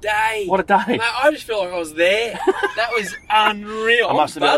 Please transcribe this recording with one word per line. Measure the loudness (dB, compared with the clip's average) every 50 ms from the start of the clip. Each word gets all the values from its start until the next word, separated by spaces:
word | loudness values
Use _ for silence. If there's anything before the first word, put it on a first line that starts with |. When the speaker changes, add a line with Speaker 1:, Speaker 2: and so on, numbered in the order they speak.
Speaker 1:
day. | -4 -2 0 0 0 0 -2 -4 -2
Speaker 2:
What | 0 0 0
a | 2
day. | 2 2 2 2
Speaker 1:
Mate, | 0 -2 0
I | 0 -2 -2 2 2 2
just | 2 0 -6
feel | -6 -4 -4
like | -4 -4
I | -4
was | -6 -6 -6 -2
there. | 2 2 2 4 2 0 -4 -6 -2 0
Speaker 2:
<laughs> | 0 0 0 -4 -4 -2
Speaker 1:
That | -4 -4 -2 -2
was | -4 -4 -6 -10 -14 -4 0
unreal. | 2 4 4 2 0 -2 -8 -8 -6 -2 2 2 4 4 2
Speaker 2:
I | 2 2
must | 2 0 0 0
Speaker 1:
I'm | 0 2
Speaker 2:
have | 2
been, | 2